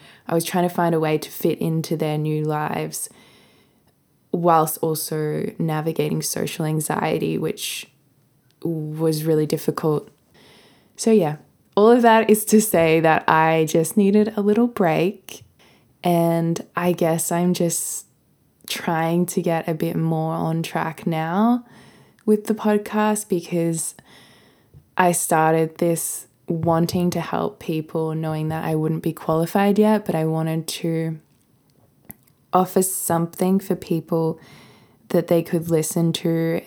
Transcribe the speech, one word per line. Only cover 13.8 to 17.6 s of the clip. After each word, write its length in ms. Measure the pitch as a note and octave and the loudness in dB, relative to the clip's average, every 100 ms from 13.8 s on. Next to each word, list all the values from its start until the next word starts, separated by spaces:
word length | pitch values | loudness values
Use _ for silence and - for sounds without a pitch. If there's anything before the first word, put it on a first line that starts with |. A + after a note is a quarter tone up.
| D#3+ G#3+ | 0 2
needed 380 | G3 G#3+ G#3+ G#3+ | 4 4 2 0
a 60 | |
little 260 | G3+ G#3+ A#3+ | 2 2 2
break, 760 | A#3+ E3+ D#3 F3+ - - - - _ _ _ _ _ | 2 2 2 0 -4 -14 -20 -20 _ _ _ _ _
and 560 | F3 E3+ E3+ E3 E3 E3 - - | 0 2 2 2 0 -2 -6 -2
I 180 | F3+ | 0
guess 380 | E3+ E3 E3 - | 0 0 0 -2
I'm 220 | E3+ F3+ | 0 0
just 540 | F3+ | 0